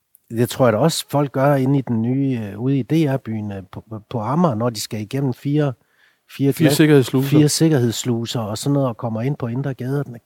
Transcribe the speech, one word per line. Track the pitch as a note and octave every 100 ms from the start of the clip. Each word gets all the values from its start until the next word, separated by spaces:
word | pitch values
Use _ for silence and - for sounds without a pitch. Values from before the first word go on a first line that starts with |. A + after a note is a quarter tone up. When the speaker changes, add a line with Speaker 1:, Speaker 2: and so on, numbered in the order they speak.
| _ _ -
Speaker 1:
Det | A2+ A#2+
tror | - B2+
jeg |
da | G#2+
også, | D#3 - -
folk | C#3+ D3
gør | C3+ C#3
inde | C#3 C3 C#3+
i |
den | B2+ A#2
nye, | A2+ C3 C#3 B2
øh, | G#2 G2
ude | B2+ C#3
i |
D | A2+
R-byen, | D#3 D3+ C3+ - A2 G#2
øh, | G2 F#2+
på, | - - A2 G#2
på | A#2+
Amager, | G#2+ D3 F3+
når | G#2+ A#2+
de | A2
skal | - A2
igennem | G#2 C3+ C#3
fire, | A#2+ C#3+ D3 D3 B2 _ _ _ _ _
fire | - C#3
Speaker 2:
Fire | - D#3
Speaker 1:
glas-, |
Speaker 2:
sikkerhedssluser. | D3 D#3 C#3+ B2 C3+ C#3
Speaker 1:
fire | D3+ D3
sikkerhedssluser | - D#3+ D3 A#2+ G#2+ B2+ A#2 A#2 B2
og | G#2+ G#2+
sådan | C#3
noget, | C#3+ C3+
og | A2
kommer | A#2+ A2
ind | B2+ D3
på | A#2+
Indre | A#2+ C#3
Gade, | C3 B2+ C#3+
den | C3+
er | A#2